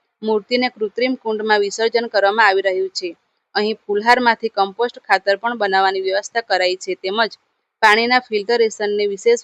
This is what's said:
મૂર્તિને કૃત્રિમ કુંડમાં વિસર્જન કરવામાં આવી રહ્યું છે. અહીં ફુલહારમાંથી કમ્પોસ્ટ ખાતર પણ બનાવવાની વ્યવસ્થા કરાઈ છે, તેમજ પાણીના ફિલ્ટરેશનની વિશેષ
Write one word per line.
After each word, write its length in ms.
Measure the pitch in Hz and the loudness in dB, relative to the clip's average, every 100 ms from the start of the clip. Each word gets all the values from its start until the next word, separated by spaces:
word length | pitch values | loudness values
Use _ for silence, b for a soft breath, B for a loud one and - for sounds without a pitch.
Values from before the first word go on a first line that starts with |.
| _ _ | _ _
મૂર્તિને 460 | 220 214 202 247 254 | -2 -2 0 -2 -2
કૃત્રિમ 460 | - 214 - 254 | -4 -6 -2 -4
કુંડમાં 460 | 254 226 214 220 214 | -4 -4 -4 0 0
વિસર્જન 460 | 202 190 233 233 233 | 0 -2 -2 0 0
કરવામાં 400 | 208 196 214 214 | 0 2 4 2
આવી 140 | 190 | 2
રહ્યું 280 | 196 185 190 | 0 -2 -4
છે. 280 | - 180 170 _ _ _ | -6 -10 -12 _ _ _
અહીં 200 | 202 208 214 - | -4 -4 -4 -6
ફુલહારમાંથી 600 | 208 226 247 247 226 226 | -2 2 2 4 0 -2
કમ્પોસ્ટ 500 | - 196 190 240 262 | -2 -4 -2 -6 -6
ખાતર 380 | _ 190 196 196 | _ 0 2 -2
પણ 220 | 233 240 | -2 -2
બનાવવાની 420 | 202 190 190 190 | 0 2 2 0
વ્યવસ્થા 400 | 190 190 - 233 | -2 -4 -4 -8
કરાઈ 360 | - 185 180 185 | -2 0 0 -2
છે, 180 | - | -8
તેમજ 440 | 180 185 208 220 - _ _ _ _ | -8 -6 -4 -4 -6 _ _ _ _
પાણીના 360 | 220 214 233 254 | 4 4 4 0
ફિલ્ટરેશનની 880 | 247 214 196 233 226 - 208 208 208 | 0 -6 -2 2 0 0 -4 -2 -2
વિશેષ 320 | 196 233 233 | 0 0 0